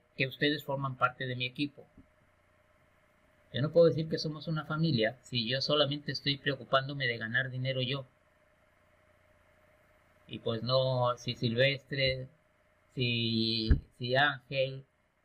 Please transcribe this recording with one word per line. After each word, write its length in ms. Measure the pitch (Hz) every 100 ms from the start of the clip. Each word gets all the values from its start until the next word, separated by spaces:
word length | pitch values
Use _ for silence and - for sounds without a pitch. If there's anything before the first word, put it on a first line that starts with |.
| _ -
que 100 | 135
ustedes 360 | - 147 147
forman 340 | - 139 139 127
parte 280 | 127 - 131
de 100 | 123
mi 100 | 127
equipo. 380 | 127 147 - - - - _ _ _ _ _ _ _ _ _ _ _ _ _ _
Yo 80 | 117
no 100 | 151
puedo 160 | 170 165
decir 220 | 147 160
que 80 | 156
somos 300 | 156 151 -
una 180 | 156 147
familia 520 | 156 165 123 110 -
si 260 | - 123 110
yo 140 | 135
solamente 500 | - 151 135 147 -
estoy 260 | 135 143 139
preocupándome 720 | 143 135 110 135 135 143 127
de 100 | 117
ganar 320 | 113 123 131
dinero 320 | 127 131 131
yo. 240 | 123 139 131 _ _ _ _ _ _ _ _ _ _ _ _ _ _ _ _ _ _ _ _ _ -
Y 120 | 113
pues 220 | 117 113
no, 540 | 120 131 131 127 123 123
si 180 | - 117
Silvestre, 920 | 123 117 135 135 - 139 131 131 131 _ _ _ _ _ _
si, 760 | - 120 117 117 113 113 113 110 - - -
si 180 | 123 131
Ángel, 680 | 147 135 - 139 135 135 - _ _ _